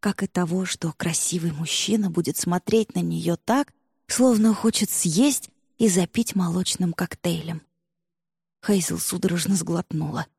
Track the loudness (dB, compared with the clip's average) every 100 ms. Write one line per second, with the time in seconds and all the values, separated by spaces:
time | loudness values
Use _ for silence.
0 | -2 -2 -2 -2 0 -2 -4 -4 -6 -4
1 | -4 -2 -2 -2 -2 -4 -4 -2 0 0
2 | 0 0 -2 -2 -2 -2 2 2 2 -2
3 | -2 -2 -2 -2 0 0 0 _ _ _
4 | _ 4 4 6 4 4 2 0 -2 0
5 | 0 4 2 2 -6 _ _ _ 2 4
6 | 0 0 -2 0 0 -2 -2 -2 -2 -2
7 | -6 -4 -4 -4 -6 -10 _ _ _ _
8 | _ _ _ _ _ _ 0 0 0 -4
9 | -4 -2 0 0 0 0 0 -4 -2 -4
10 | -4 -6 -8